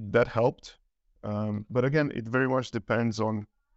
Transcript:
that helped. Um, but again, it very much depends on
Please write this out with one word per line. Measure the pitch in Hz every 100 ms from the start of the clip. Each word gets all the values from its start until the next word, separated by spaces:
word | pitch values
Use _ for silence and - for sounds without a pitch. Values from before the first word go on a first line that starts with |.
| 104
that | 117 123
helped. | 113 123 - - - _ _ _ _ 107
Um, | 104 107 104 -
but | 123
again, | 131 156 147 -
it | 113
very | 127 131
much | 131 120
depends | 117 - 113 117 107
on | 110 107 104 _ _